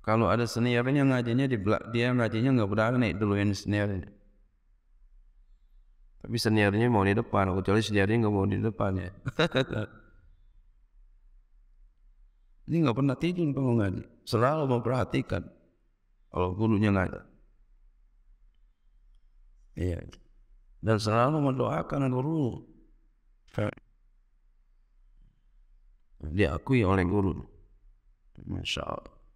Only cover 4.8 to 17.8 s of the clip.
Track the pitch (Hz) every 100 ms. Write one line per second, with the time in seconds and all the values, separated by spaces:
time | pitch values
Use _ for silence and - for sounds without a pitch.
4.8 | _ _ - - - _ - - _ -
5.8 | - _ - - - 117 113 107 104 101
6.8 | 120 113 98 101 - 98 95 92 92 101
7.8 | 107 104 98 113 110 101 98 98 107 104
8.8 | 104 95 90 95 - - 165 127 135 110
9.8 | 107 - - - - - - - - _
10.8 | _ - - - - - _ _ _ _
11.8 | - _ - _ - _ _ - - 156
12.8 | 151 113 139 131 165 180 160 135 135 117
13.8 | 101 95 - - - 110 123 156 143 120
14.8 | 113 127 101 135 - 95 87 - _ _
15.8 | _ _ _ _ _ - 90 92 110 104
16.8 | 107 98 92 - - _ _ _ _ _